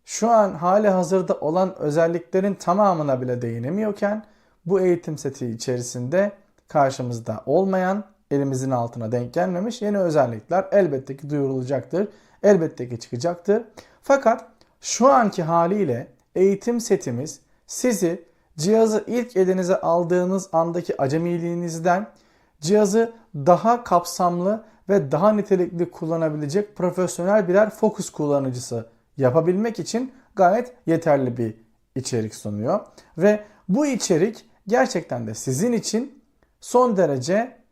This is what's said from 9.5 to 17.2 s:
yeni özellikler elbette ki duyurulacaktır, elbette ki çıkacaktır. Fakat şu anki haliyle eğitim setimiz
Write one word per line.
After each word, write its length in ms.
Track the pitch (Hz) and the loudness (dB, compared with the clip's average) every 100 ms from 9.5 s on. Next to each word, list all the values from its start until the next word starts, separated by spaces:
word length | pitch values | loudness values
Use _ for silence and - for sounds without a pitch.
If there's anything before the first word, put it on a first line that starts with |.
| 175 226 226 | -2 -4 -4
yeni 160 | 208 202 | -4 0
özellikler 680 | 175 151 120 113 - 175 190 | 0 2 0 -2 -4 -2 2
elbette 460 | 202 175 131 135 139 | 2 2 0 -6 -12
ki 120 | 147 | -6
duyurulacaktır, 760 | 147 135 131 127 135 - 170 208 - _ _ | -2 -2 -2 -4 -4 -4 -4 -4 -8 _ _
elbette 460 | 202 196 160 - 120 | 4 4 2 -6 -10
ki 100 | 117 | -10
çıkacaktır. 640 | - 120 170 175 - 214 233 - - _ | -8 -6 -4 -2 0 0 -2 -16 -20 _
Fakat 440 | - 277 226 226 - _ _ _ | 0 2 4 0 -2 _ _ _
şu 260 | - - 254 | -8 2 6
anki 360 | 262 202 - | 6 4 0
haliyle 640 | 160 170 170 208 165 117 - _ _ 175 | 0 2 2 0 -2 -2 -8 _ _ 2
eğitim 440 | 196 196 233 240 | 2 2 -2 -4
setimiz 600 | 233 190 - 117 | 0 -2 -2 -6